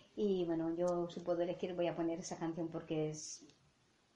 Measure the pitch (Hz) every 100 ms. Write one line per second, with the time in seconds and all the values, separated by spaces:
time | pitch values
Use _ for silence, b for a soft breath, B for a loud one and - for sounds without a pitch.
0 | - - 214 185 170 165 165 165 175 175
1 | 175 - 175 170 175 175 185 175 175 160
2 | 165 165 180 175 165 165 165 165 160 156
3 | 156 151 - - - - _ _ _ _
4 | _